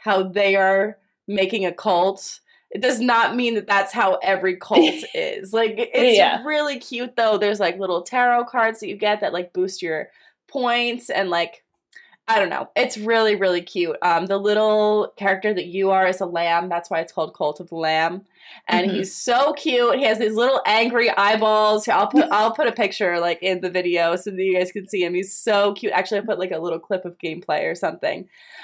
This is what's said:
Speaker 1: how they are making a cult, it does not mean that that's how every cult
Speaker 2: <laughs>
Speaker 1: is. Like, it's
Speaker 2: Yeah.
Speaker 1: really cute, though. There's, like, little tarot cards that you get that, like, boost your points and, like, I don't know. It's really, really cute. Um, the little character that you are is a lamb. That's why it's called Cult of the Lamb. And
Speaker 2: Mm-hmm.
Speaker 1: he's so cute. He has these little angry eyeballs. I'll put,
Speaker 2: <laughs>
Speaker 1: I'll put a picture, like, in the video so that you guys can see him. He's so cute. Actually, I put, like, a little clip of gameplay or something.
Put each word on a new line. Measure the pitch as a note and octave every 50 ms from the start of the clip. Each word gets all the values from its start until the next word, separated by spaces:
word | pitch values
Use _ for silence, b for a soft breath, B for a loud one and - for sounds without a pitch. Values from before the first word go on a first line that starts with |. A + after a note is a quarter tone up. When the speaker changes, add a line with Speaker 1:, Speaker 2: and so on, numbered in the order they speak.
Speaker 1:
how | - G#3+ G3+ F#3+ F#3+
they | F#3 F3 G3+ G3+ G3 G3
are | G3 F#3+ F#3+ G3 G3 G3+ G#3+ A3 - _ _ _ _ _ -
making | G3+ G3 F#3+ F#3 A#3 G#3+ F#3+
a | -
cult, | - - - G#3+ F#3 F3 F#3 F#3+ G3 G3 - - - - _ _ _ _ _ -
it | - G#3
does | A3+ B3+ B3+ A3
not | A#3+ B3 A#3 A3+ A3+ - -
mean | B3 B3 A#3 A#3
that | G#3 G3+ -
that's | G3+ G3 G3 - -
how | A3+ G#3+ G3 - -
every | - F#3+ G3 F#3 F#3+ F#3 F3+ F#3
cult | - - G#3+ A3+
Speaker 2:
<laughs> | D#4+ D#4 - - - - -
Speaker 1:
is. | - E3 D#3 - - - F#3+ G#3
Like, | A3+ A3+ G#3+ G#3 G3+
it's | A#3+ - - B3 A#3+ B3+ A3+ G3
Speaker 2:
Yeah. | F#3 - - - A#3+
Speaker 1:
really | D4 D4+ D4+ D4 D4 C#4 A#3+
cute, | - - B3+ A#3 B3 B3+ -
though. | - A3+ A3 G#3+ F#3+
There's, | G#3 G3+ G#3+ G3+
like, | G3+ E3+ F3+ F#3+
little | G3 F3+ F3 F3 F3
tarot | - B3 B3+ B3 B3 A#3+ A#3+ A#3+
cards | B3 - A#3+ A3+ A3+ A3 A3+
that | A3 F#3+
you | G#3
get | G3+ G#3+ G#3 G#3 G#3
that, | G#3+ - -
like, | F3 F3 F3 -
boost | F3+ F#3 F#3+ F#3+ -
your | F#3 E3 D#3 D#3 - - b b b b b b _ _
points | - C#4 B3+ A#3+ A#3 A#3+ A#3+ A#3+ A#3 A#3+ - -
and, | - - G3 F#3
like, | E3+ E3+ E3 - - - _ _ _ _ _ _ b b b b b b b -
I | A3+ G#3+
don't | G3 -
know. | - C3 - - -
It's | - B3+ - -
really, | G#3+ G#3 A3 A3+ A3+ A3 G#3+ G#3
really | F#3 G3 F#3 F3+ F3 E3+
cute. | - - F#3+ E3+ E3 D#3+ - -
Um, | F3 E3+ E3 E3+ F#3
the | G3 G3
little | G3 G#3 G#3 G#3+ G#3+ G#3+ G#3+ G#3+ G#3 G#3+ G#3+ G#3+ - - - -
character | G#3 G3 G3 F#3+ G3 G#3+
that | G#3+ F3+ F3+
you | F3 F3 F#3+ G3 F#3+
are | F#3+ F#3+ F#3
is | F3+ F#3 F#3
a | G3 F3
lamb. | F3 E3+ E3+ E3+ E3+ E3+ F3 F#3
That's | F3 E3+ - -
why | F3+ E3
it's | D#3+ E3
called | - - D#3 D3 -
Cult | - E3+ D3 D3+ -
of | F3 -
the | E3+
Lamb. | E3 D#3+ D#3 D#3+ D#3+ D#3+ E3+ F3 G3 G3+ _ B B B B B B B B
And | F3 F3+ F3+
Speaker 2:
Mm-hmm. | G3 F#3+ G3+
Speaker 1:
he's | G3 F#3+ -
so | - - B3 A#3+ B3 C#4 D4+ C#4+
cute. | - - D#4+ B3+ A#3+ A#3+ A#3+ A3
He | B3+ C#4
has | A3 A3 G#3
these | A3+ G#3+ A3
little | G#3+ A#3+ C4 C4+ - - -
angry | G#3+ A3 A#3 B3 A#3+ A#3 A#3+ A3+
eyeballs. | - - G3+ G#3 A3 A3 A3 G#3+ G#3+ G#3+ G#3+ G#3+ G#3+ G#3+ G#3+ B3
I'll | - F3 G#3
put, | G#3 - D4+ -
Speaker 2:
<laughs> | -
Speaker 1:
I'll | G3 G#3 A3 A3+
put | A3+ - D#4 A#3
a |
picture, | A3+ - A3 F#3+ - - G#3 F3+ F3 E3+
like, | E3+ F3 E3+ -
in | F3+ F#3+ F#3 F3+
the | - F3+
video | F3 F#3 F3 F3 E3+ E3+ E3+ E3 E3+
so | F3+ - G#3
that | F#3+ F#3 F#3+
you | F#3+ F#3
guys | F3+ F#3 F#3
can | - G#3 F#3+ -
see | - F#3+ F3
him. | E3+ F3+
He's | F3+ F#3+ F#3+ -
so | - - A#3 G#3+ G3+ G3+ G3+ G3+
cute. | - - G#3+
Actually, | - F#3 F#3+ - A3 G3
I | G3+
put, | A3 G#3 F3
like, | F#3 F3+
a | E3+ D#3+
little | E3+ F3 D#3+ E3
clip | - - G3 F#3 F#3
of | F3+ F3 -
gameplay | - E3 D#3 F3 F3 - D#3 D3+ D#3+
or | D#3+ E3+
something. | F3 - E3 E3 - - - - - F#3 - B B B B B B